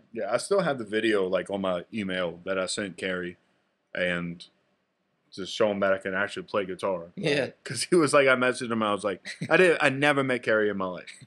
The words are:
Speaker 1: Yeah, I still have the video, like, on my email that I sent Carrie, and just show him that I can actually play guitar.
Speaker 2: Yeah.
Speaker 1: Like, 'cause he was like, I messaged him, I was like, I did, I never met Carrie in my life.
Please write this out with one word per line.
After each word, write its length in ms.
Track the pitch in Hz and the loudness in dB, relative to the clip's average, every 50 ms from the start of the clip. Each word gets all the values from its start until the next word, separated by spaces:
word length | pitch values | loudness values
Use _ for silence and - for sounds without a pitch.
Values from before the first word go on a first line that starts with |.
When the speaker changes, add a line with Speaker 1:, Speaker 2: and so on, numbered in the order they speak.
| _ _ - | _ _ -10
Speaker 1:
Yeah, 200 | 113 101 98 117 | -10 -6 -2 -2
I 60 | 127 | -2
still 220 | - - 196 196 | -2 0 0 0
have 180 | 180 156 139 123 | 0 0 -4 -4
the 60 | 110 | -6
video, 440 | 98 107 110 110 113 107 101 95 92 | -4 -4 0 0 2 2 2 0 0
like, 200 | 95 90 90 92 | 0 -2 -2 -2
on 100 | 98 98 | -4 -4
my 240 | 95 92 90 87 - - 104 | -2 -2 -2 -2 -4 -8 -8
email 460 | 113 101 95 92 92 90 85 82 85 87 | -6 -6 -4 -2 -2 -4 -4 -6 -8 -6
that 140 | 95 98 95 | -4 -2 -2
I 80 | 92 | -2
sent 300 | 90 - - 104 98 85 | -4 -4 -6 -6 -8 -8
Carrie, 400 | - 104 95 90 90 90 87 90 _ _ _ _ _ _ _ _ _ _ _ - | -6 -6 -4 -4 -4 -6 -8 -10 _ _ _ _ _ _ _ _ _ _ _ -6
and 500 | - 90 90 87 87 87 85 85 87 - - _ _ _ _ _ _ _ _ _ _ _ _ _ _ _ _ | -4 -2 0 -2 -2 -4 -6 -8 -12 -16 -20 _ _ _ _ _ _ _ _ _ _ _ _ _ _ _ _
just 220 | - 101 92 90 - | -12 -12 -10 -8 -2
show 160 | - 113 107 | 0 0 0
him 80 | 101 98 | 2 0
that 120 | 98 98 95 | 0 0 0
I 60 | 95 | 0
can 160 | - 98 92 | -2 -4 -4
actually 300 | 95 101 101 - 98 87 | -2 -4 -4 -6 -10 -12
play 200 | - - 107 98 | -4 -4 -4 -4
guitar. 400 | 90 92 87 - 98 95 85 82 87 - | -4 -8 -6 -4 -4 -4 -4 -6 -12 -14
Speaker 2:
Yeah. 260 | 95 104 147 143 147 123 | -6 -2 -2 0 0 -2
Speaker 1:
Like, 200 | 120 - _ - | -4 -6 _ -14
'cause 180 | - 139 113 - | -12 -8 -8 -2
he 100 | - 180 | 2 4
was 180 | 175 156 139 147 | 4 4 6 6
like, 120 | 147 139 | 6 6
I 80 | 135 127 | 6 6
messaged 360 | 123 127 127 120 - 131 113 117 | 6 4 2 0 0 -4 -4 -2
him, 100 | 110 110 | 0 2
I 100 | 104 104 | 2 0
was 120 | 98 101 | 0 0
like, 160 | 101 95 - - - - - - - | -2 -4 -4 -8 -14 -12 -10 -2 2
I 60 | 156 165 | 6 6
did, 180 | 185 175 156 - | 6 6 6 4
I 100 | 151 143 | 4 2
never 340 | 135 139 143 147 143 139 135 | 2 4 2 2 4 2 2
met 180 | 131 127 120 - | 0 0 -2 0
Carrie 280 | 123 110 110 107 104 | 2 2 4 2 2
in 60 | 101 98 | 0 -2
my 80 | 95 | -4
life. 380 | 92 90 80 78 - - - - | -4 -6 -8 -12 -16 -20 -20 -18